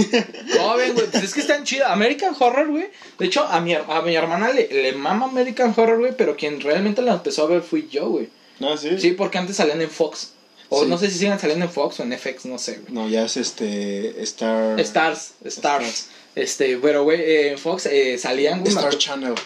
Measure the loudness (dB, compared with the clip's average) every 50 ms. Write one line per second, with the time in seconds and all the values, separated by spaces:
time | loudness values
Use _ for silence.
0 | 4 4 2 0 0 -2 -8 -12 -4 0 2 2 2 2 2 2 2 2 2 0
1 | 0 2 0 -2 -2 -2 -2 -2 0 0 0 0 0 -2 0 0 2 2 4 4
2 | 2 2 2 0 0 -2 2 4 4 4 4 4 2 2 0 -2 -4 -6 -10 -16
3 | -20 -18 -6 -4 -2 0 2 2 2 2 2 0 2 2 0 0 0 0 -2 0
4 | 0 2 2 2 2 0 0 0 0 2 2 2 2 2 2 2 2 2 0 -2
5 | -2 0 0 0 0 0 0 0 0 0 0 0 2 2 4 4 4 4 4 4
6 | 2 0 2 0 0 0 0 -2 -4 -4 -4 -4 -2 0 0 2 2 0 0 2
7 | 2 2 0 0 -2 -4 0 0 2 2 2 0 0 0 -2 -4 -4 -4 -4 -4
8 | -2 -2 -2 -2 -4 -6 -10 _ -20 -20 -12 -6 -4 -4 -4 -2 -2 -2 -2 2
9 | 2 2 2 2 -2 -2 -2 -4 -4 -2 0 0 2 2 2 0 -2 -4 -2 -2
10 | -2 -2 -2 -8 -12 -14 -16 _ _ _ _ -20 -6 -2 2 2 2 2 2 2
11 | 0 0 0 0 0 0 0 0 0 0 0 0 -2 -2 -2 -2 -2 -2 -4 -6
12 | -6 -6 -6 -6 -6 -8 -10 -8 -10 -12 -10 -8 -8 -8 -10 -10 -12 -10 -6 -6
13 | -2 0 0 0 0 0 -2 -4 -4 -4 -4 -4 -4 -4 -4 -4 -4 -4 -4 -4
14 | -6 -6 -6 -8 -8 -8 -6 -4 -2 0 0 2 0 0 0 0 -2 0 0 2
15 | 2 2 0 -4 -10 -14 -18 _ -14 -14 -8 -4 0 0 0 0 -2 -4 -6 -8
16 | -10 -12 -16 -20 -20 -10 _ -6 -4 -4 -2 0 0 0 2 2 2 2 4 4
17 | 4 4 2 2 4 4 4 4 4 2 -2 -2 -4 -4 -4 -2 -2 0 2 2
18 | 2 2 0 -2 -2 -2 0 2 2 2 2 0 0 0 2 2 2 2 2 0
19 | 0 -2 -2 -4 -4 -4 -4 -4 -6